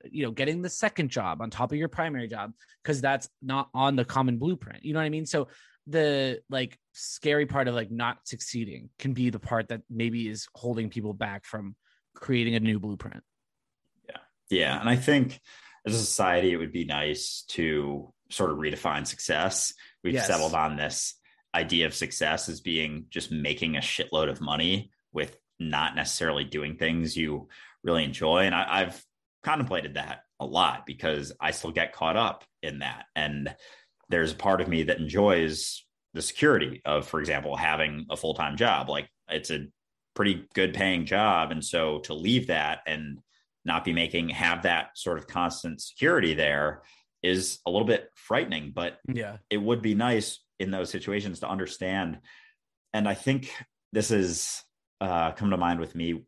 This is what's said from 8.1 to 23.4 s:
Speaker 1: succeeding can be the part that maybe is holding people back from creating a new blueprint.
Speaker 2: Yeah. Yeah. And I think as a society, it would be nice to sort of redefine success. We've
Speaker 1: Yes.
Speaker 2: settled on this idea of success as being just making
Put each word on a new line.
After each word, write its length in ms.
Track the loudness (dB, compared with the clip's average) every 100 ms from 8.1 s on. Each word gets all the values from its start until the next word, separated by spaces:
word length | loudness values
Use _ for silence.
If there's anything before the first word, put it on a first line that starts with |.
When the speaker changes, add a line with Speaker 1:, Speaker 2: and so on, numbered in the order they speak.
| -2 -10
Speaker 1:
succeeding 640 | -12 -6 -4 -4 -8 -16 _
can 140 | -4
be 160 | 2 2
the 100 | 0
part 300 | -2 -2 -2
that 140 | -6 -8
maybe 380 | -2 -2 0 -4
is 200 | -6 -12
holding 340 | -10 -4 -4 -4
people 240 | -4 -6
back 320 | -4 -6 -6
from 320 | -10 -10 -10 -12 _ _ _
creating 400 | -16 -2 2 2
a 60 | 2
new 180 | 2 0
blueprint. 440 | -2 -8 -10 -12 -18 _ _ _ _ _ _ _ -18
Speaker 2:
Yeah. 80 | -18 -18 _ _
Yeah. 320 | 2 2 2
And 80 | 2
I 80 | 4
think 420 | 6 4 4 -2 -18 -20 -20 -10
as 100 | -4
a 40 | -2
society, 540 | 0 2 4 6 4
it 40 | 2
would 160 | 0
be 140 | -2 -2
nice 580 | -2 -2 -2 -6 -8 -8
to 640 | -2 0 0 -2 -4 -8 _ _
sort 200 | -2 0
of 60 | 0
redefine 500 | -2 -2 -2 -2 -4
success. 680 | -8 -2 0 2 0 -4 -6 -18 _
We've 120 | -2
Speaker 1:
Yes. 120 | 0 2
Speaker 2:
settled 280 | 2 2
on 220 | 2 0 0
this 440 | -4 -2 -6 -8 _ _ _
idea 300 | -2 0 2
of 100 | 2
success 540 | 0 -4 -2 0 0 -2
as 140 | -8
being 420 | -4 -2 -2 -6 -8
just 200 | -8 -4
making 460 | -4